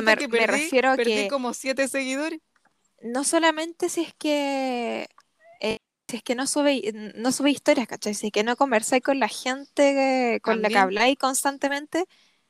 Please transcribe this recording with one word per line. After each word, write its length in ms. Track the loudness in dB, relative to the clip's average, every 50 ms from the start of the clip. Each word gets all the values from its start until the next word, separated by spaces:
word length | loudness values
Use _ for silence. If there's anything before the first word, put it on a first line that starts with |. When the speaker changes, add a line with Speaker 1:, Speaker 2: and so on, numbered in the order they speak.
| 6
Speaker 1:
cuenta 60 | 4
Speaker 2:
me, 40 | 2
Speaker 1:
que 120 | 2 2 -2
Speaker 2:
me 100 | 0 2
Speaker 1:
perdí, 240 | 2 2 2 0
Speaker 2:
refiero 280 | 0 2 2 2 4 4
a 60 | 2
Speaker 1:
perdí 180 | 2 2 0 0
Speaker 2:
que 140 | 0 -2 -2
Speaker 1:
como 240 | -2 -4 -4 -4 -6
siete 340 | -6 -6 -4 -2 -2 -2 -2
seguidores. 520 | -2 -4 -4 -4 -4 -4 -4 -4 -6 -8 _ _ _ _ _ _ _ _ _ _ _ _
Speaker 2:
no 220 | -10 -6 -4 -2 -2
solamente 640 | 0 0 2 2 2 0 0 -6 -8 -6 -6 -4 -4
si 140 | -2 -4
es 120 | -6 -6 -8
que, 920 | -6 -2 0 0 0 0 -2 -2 -2 -2 -2 -2 -4 -4 -4 -6 -6 -8 -12 _ -20 _ _ _ _ _ -20 -14 -6
eh, 180 | -4 -4 -4 -6 _ _ _ _ _ -12
si 80 | -12 -10
es 40 |
que 120 | -4 -4 -4
no 120 | -2 -2
sube, 460 | -2 0 2 2 2 2 2 -2 -6 -6 -8 -12 -12 -10
no 160 | -4 -2 -2
sube 180 | 0 2 2 2
historias, 380 | 2 2 2 2 2 2 2 -4
¿cachai? 260 | -8 -8 -6 -6 -6
Si 120 | -4 -6 -2
es 40 |
que 120 | 0 0 0
no 120 | 0 2
conversáis 460 | 0 2 2 2 0 2 2 0 0
con 160 | 2 0 0 0
la 100 | 0 -2
gente, 1080 | -4 -6 -6 -6 -6 -6 -8 _ 2 2 4 4 4 2 2 2 2 2 2 0 0
eh, 40 | 0
con 220 | 0 0 0 0
la 60 | 0 2
que 60 | 4
Speaker 1:
También. 240 | 4 4 4 4 2
Speaker 2:
habláis 180 | 2 2 2 2
constantemente, 840 | 0 -2 -2 0 -2 -2 -2 -2 -2 -2 -2 -4 -6 -4 -4 -4 -4 _ _ _ _ _ _ _ _